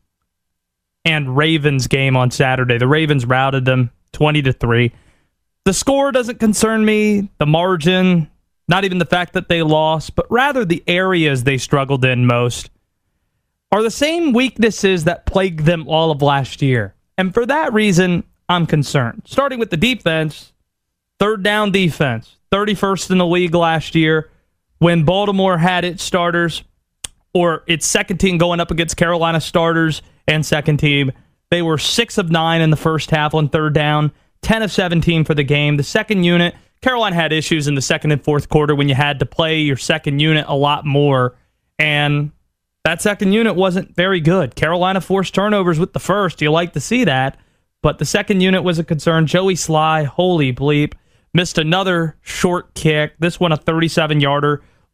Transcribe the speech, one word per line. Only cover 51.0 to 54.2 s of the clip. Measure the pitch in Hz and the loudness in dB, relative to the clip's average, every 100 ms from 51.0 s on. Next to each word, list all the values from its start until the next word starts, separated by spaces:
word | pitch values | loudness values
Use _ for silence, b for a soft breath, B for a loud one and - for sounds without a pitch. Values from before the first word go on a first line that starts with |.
| _ _ _ | _ _ _
missed | 175 180 - | -2 0 -2
another | 156 185 190 170 160 - | 0 0 0 0 -2 -6
short | - - 185 175 - - | -14 -2 -2 -2 -6 -4
kick. | 156 151 151 - | 0 0 -2 -4
This | 170 - | -4 0
one | 180 | 0
a | 151 | 0
thirty-seven | - 160 165 - 156 151 | -2 -2 0 0 0 0